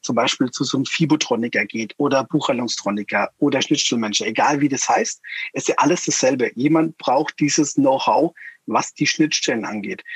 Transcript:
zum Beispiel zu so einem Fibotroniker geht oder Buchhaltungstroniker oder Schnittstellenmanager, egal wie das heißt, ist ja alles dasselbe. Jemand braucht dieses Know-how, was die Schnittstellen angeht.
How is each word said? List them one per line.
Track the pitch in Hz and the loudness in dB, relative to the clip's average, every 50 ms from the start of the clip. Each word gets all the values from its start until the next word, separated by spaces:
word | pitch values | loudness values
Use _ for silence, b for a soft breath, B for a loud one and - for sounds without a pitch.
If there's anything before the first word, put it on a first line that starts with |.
zum | - - 123 | -4 -2 0
Beispiel | 113 120 135 - - 139 123 | 0 0 0 0 0 -2 -2
zu | - - 143 | -2 -4 -4
so | 127 - 135 | -2 -2 -2
einem | 135 | -2
Fibotroniker | - - - 170 143 151 156 - - 123 110 117 120 - 110 104 | -2 0 0 2 2 2 0 2 -2 -2 -2 -2 -2 -2 -4 -4
geht | - - 113 113 104 - _ | -4 -4 -8 -8 -8 -4 _
oder | 143 139 139 135 131 | -2 2 2 0 0
Buchhaltungstroniker | - - 151 - - 139 117 123 113 - - - 101 101 104 104 - - 101 101 - _ _ | 0 -2 -2 0 0 -2 -2 -2 -4 -6 -6 -4 -4 -4 -4 -6 -4 -2 -2 -2 -2 _ _
oder | - 143 131 131 | 0 2 2 0
Schnittstellenmanager, | - - 151 139 - - 131 120 113 107 101 - 107 | 0 0 0 0 0 0 0 0 -2 -2 -2 -2 -2
egal | 110 113 113 117 - 151 143 | -2 0 2 2 2 2 2
wie | 143 143 | 2 0
das | 135 127 - - | 0 0 0 2
heißt, | 117 175 226 - - - B B B B B B B | 2 2 2 -2 -6 -10 B B B B B B B
ist | - - - | -4 -2 0
ja | - | 2
alles | - - - 180 170 - | 2 4 2 2 0 0
dasselbe. | - - - - 131 139 127 120 110 - | -2 -2 2 2 2 2 2 -2 -4 -2
Jemand | 113 127 151 160 160 160 165 - | 0 0 2 4 4 2 2 -2
braucht | _ - - - 139 156 147 - - | _ -2 2 2 2 2 0 -2 0
dieses | 151 143 - - 151 139 - | 0 2 2 2 2 2 2
Know-how, | - 135 139 135 135 - - - 131 143 170 - B B B B B B | 2 4 4 4 2 2 2 2 4 2 0 -2 B B B B B B
was | - - 117 - - - | -2 -2 -2 -2 -2 -4
die | - 151 143 | -2 -2 -2
Schnittstellen | - - 156 151 - - - - 131 113 104 | 2 2 2 2 2 -2 0 0 -2 -2 -2
angeht. | - 107 107 98 - 95 - - B B | -4 -6 -6 -6 -8 -10 -10 -12 B B